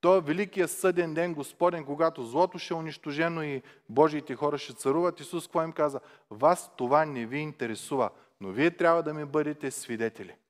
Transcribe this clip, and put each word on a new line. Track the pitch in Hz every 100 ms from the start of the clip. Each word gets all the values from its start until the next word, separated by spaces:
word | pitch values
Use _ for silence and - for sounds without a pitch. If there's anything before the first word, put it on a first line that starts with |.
този | 175 190 151
великия | 165 202 196 165
съден | - 185 175 170
ден | 156 175
Господен, | 156 139 - 175 175
когато | 143 147 165 156
злото | 117 131 180 175
ще | -
е | 165
унищожено | 160 147 156 143 165 165
и | 151 135 - - _
Божиите | 117 156 151 143
хора | 127 147 143
ще | -
царуват?“ | 123 135 147 175 170
Исус | 143 175 -
какво | 175
им | 165
каза? | 156 151 135 - - _
„Вас | 107 143 175 - -
това | 123 143
не | 156 135 113
ви | 139
интересува, | 151 - 120 107 - 139 113 - _ _
но | 98
вие | 98 160
трябва | 170 170 170
да | 156
ми | 151
бъдете | 147 151 147 151 139
свидетели.“ | - - 117 113 - 92 -